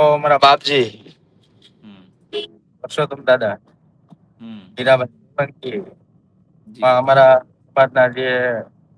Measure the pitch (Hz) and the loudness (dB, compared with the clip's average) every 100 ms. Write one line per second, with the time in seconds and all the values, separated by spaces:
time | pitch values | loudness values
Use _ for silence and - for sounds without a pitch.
0 | 151 147 147 143 139 143 135 143 113 - | 4 2 0 2 2 2 0 -2 -2 -8
1 | - _ _ _ _ _ _ _ - 98 | -20 _ _ _ _ _ _ _ -20 -20
2 | _ _ _ 415 - _ _ _ - - | _ _ _ -14 -14 _ _ _ -12 -6
3 | 147 139 127 127 110 101 _ _ _ _ | -6 -6 -2 -2 -2 -8 _ _ _ _
4 | _ _ _ _ 113 110 - - 127 131 | _ _ _ _ -20 -20 -18 -6 0 0
5 | 120 _ _ - 139 - 131 107 92 _ | 0 _ _ -8 -8 -10 -14 -12 -14 _
6 | _ _ _ _ _ _ _ - 127 127 | _ _ _ _ _ _ _ -4 0 0
7 | 131 135 131 127 - _ _ - 131 131 | 2 4 6 4 0 _ _ -2 0 2
8 | 127 123 131 127 123 113 - _ _ | 0 0 -4 -4 -4 -6 -10 _ _